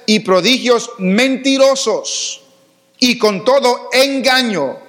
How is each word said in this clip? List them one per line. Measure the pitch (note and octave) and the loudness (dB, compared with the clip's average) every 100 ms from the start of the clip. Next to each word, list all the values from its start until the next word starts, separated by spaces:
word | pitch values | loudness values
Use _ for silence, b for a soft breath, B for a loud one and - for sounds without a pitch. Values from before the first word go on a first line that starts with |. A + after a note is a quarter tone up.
y | - G#3+ | -2 0
prodigios | F#3 F3+ G3 B3+ A#3+ A#3 - - | 2 0 2 0 2 0 -2 -6
mentirosos, | F#3 G#3 C4+ C4 C4+ C4+ C4+ C4+ A3 F3 - - - - _ _ _ _ _ - | -2 0 0 0 0 2 2 2 -2 -4 -6 -8 -10 -12 _ _ _ _ _ -2
y | B3 A3+ | 0 2
con | G#3+ F#3+ | 0 0
todo | B3+ C#4 A#3+ - - | 2 2 2 -2 -2
engaño | B3 C#4 C4+ B3+ B3+ A#3 F3+ C3 - | 0 2 0 0 0 0 -2 -4 -8